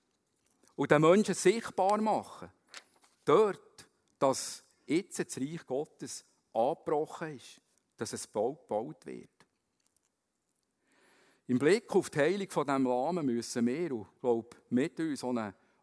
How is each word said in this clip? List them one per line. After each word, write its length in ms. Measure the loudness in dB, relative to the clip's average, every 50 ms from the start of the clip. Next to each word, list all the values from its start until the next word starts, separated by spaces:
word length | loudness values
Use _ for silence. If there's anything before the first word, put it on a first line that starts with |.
| _ _ _ _ _ _ _ _ _ _ _ _ _ _ _
Und 140 | -4 4 4
den 120 | 6 6
Menschen 320 | 8 6 6 6 4 0 -2
sichtbar 640 | 2 2 2 2 2 -6 -6 -2 0 0 2 0 0
machen, 500 | 0 0 -2 -2 -4 -8 -16 -18 -18 -20 _ _ _ _ -20 -20 -20 _ _ _ _ _ _ _ _
dort, 640 | 4 4 6 4 2 -2 -8 _ _ _ -20 -20 _ _ _ _ _ _ _
dass 440 | 2 2 2 0 -4 -8 -12 -14 -18 _ _ _ _
jetzt 320 | -2 -2 -2 -2 -4 -8 -8
das 200 | -8 -6 -6 -8
Reich 280 | -8 -8 -8 -12 -8
Gottes 580 | -6 -4 -4 -4 -6 _ _ -14 -12 -12 -14 -16 _ _ _ _ _
angebrochen 840 | -2 0 0 0 -2 -4 -4 -2 -2 -2 -2 -4 -8 -10 -10 -12 -12
ist, 240 | -14 -18 -20 -20 -20 _ _ _ _ _ _ _
dass 160 | -10 -10 -8
es 140 | -8 -10 -12 -6
bald 320 | _ -2 -2 -2 -4 -8
gebaut 440 | _ -6 -6 -4 -4 -6 -12 -16 -16
wird. 260 | -14 -14 -14 -16 _ _ _ _ _ _ _ _ _ _ _ _ _ _ _ _ _ _ _ _ _ _ _ _ _ _ _ _ _ _ _ _ _ _ _ _ _ _ _ _ _ _ _ _ -2
Im 100 | 0 2
Blick 340 | 4 4 4 4 2 0 0
auf 140 | 0 0 2
die 120 | 0 2
Heilung 300 | 2 2 2 -2 -4 -4
von 160 | -2 -2 0
diesem 180 | 0 0 2 2
Lahmen 420 | 2 0 0 0 -2 -2 -2 -2
müssen 400 | -2 -2 -2 -4 -4 -2 -2 0
wir, 260 | 0 0 -2 -4 -6
und 140 | -6 -8 -10 -14 _
ich 60 | _
glaube, 360 | 0 0 0 0 -2 -8 -18 -20 _ _
mit 300 | 0 0 0 0 -2 -4
uns, 240 | -4 -4 -4 -6 -4
auch 60 | -4
einen, 240 | -4 -4 -4 -6 -10 _ _ _ _ _